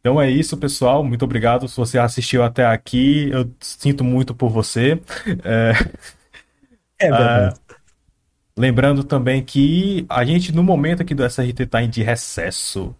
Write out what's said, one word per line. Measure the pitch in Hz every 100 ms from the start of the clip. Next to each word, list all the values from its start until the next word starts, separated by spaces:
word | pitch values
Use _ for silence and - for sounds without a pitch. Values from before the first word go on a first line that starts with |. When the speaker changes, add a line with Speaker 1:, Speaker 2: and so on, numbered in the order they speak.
Speaker 1:
Então | 123 143
é | 135
isso, | 131 156 -
pessoal. | 143 - 123 175
Muito | 143 117 127
obrigado | 117 117 120 127
se | -
você | 120 131
assistiu | 120 123 117 127
até | 120 120
aqui. | 120 110 - 123 135 151 143
Eu | 135 123 -
sinto | - - 143 139
muito | 127 127 127
por | 120 123
você. | 110 110 117 123 165 - - - 180
É, | - 113 113 113 - - - - _ - _ _ _ _ _ _
Speaker 2:
É | -
verdade. | 117 120 120 - - _
Speaker 1:
ah, | - _ _ _ _ _ _ _ -
lembrando | 127 120 139 143
também | 139 139 123 135
que | 131 143 139 170 190 196 -
a | 123
gente, | 123 170 180
no | 165
momento | 185 165 151 175
aqui | 180
do | 139
S | 123 -
R | 123
T, | 120 127
tá | 117
em | 117
de | 117
recesso. | 110 117 - - 85 - - 98 92 127